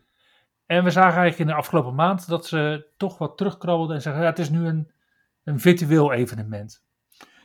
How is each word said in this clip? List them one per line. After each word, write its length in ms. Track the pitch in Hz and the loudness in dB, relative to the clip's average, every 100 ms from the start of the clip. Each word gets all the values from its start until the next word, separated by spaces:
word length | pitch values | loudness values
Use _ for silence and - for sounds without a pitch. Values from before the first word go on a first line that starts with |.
| _ _ _ _ _ _ - | _ _ _ _ _ _ -2
En 180 | 170 | 2
we 60 | 180 | 2
zagen 300 | 180 185 170 | 4 4 4
eigenlijk 200 | 175 165 | 2 2
in 160 | 156 151 | -2 -2
de 60 | |
afgelopen 340 | - 165 123 135 | 0 -2 0 0
maand 320 | 175 190 170 | 0 0 -4
dat 180 | 165 - | -6 -4
ze 420 | 160 151 151 - _ | -2 -2 -4 -10 _
toch 200 | 190 - | -8 -6
wat 200 | 151 - | -10 -4
terugkrabbelden 580 | 196 - 175 165 160 151 | -6 -4 -2 -2 -2 -4
en 60 | |
zeggen, 200 | 151 143 | -6 -2
"Ja, 60 | 165 | -2
het 120 | 165 | 0
is 100 | 147 | -2
nu 160 | 165 165 | -2 0
een, 260 | 160 156 _ _ _ _ _ | -4 -6 _ _ _ _ _
een 160 | - 139 | -8 2
virtueel 520 | 175 175 151 160 147 | 2 4 4 4 4
evenement." 720 | 123 123 110 107 104 110 - _ _ _ _ - _ | 2 -2 -6 -10 -10 -12 -20 _ _ _ _ -20 _